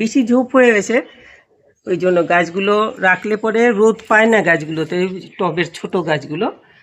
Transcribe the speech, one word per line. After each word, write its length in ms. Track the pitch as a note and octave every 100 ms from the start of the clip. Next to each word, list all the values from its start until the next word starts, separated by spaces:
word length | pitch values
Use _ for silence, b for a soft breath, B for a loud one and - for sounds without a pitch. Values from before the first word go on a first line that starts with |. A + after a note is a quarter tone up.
বেশি 180 | A3+ C#4 A3+
ঝোপ 180 | B3 B3+
হয়ে 180 | C4+ B3 G#3+
গেছে, 220 | F#3+ A3+ E4+ B B B B _ _ _ -
ওই 100 | F3+
জন্য 140 | F3+ F3+ D#3+
গাছগুলো 460 | F3 E3+ F3 G3 G#3 A3 - F#3
রাখলে 280 | F3+ G#3 G#3
পরে 180 | A3 G#3+ A#3+ G3+
রোদ 180 | A3 A3 -
পায় 200 | G#3+ A3
না 60 | A3 F3
গাছগুলোতে, 480 | E3 D3+ D#3 D#3 F3+ F#3 F#3 - -
টবের 280 | F#3 D#3 E3 -
ছোট 160 | - F#3+ E3
গাছগুলো, 380 | D3+ - D3+ A#3+ - b b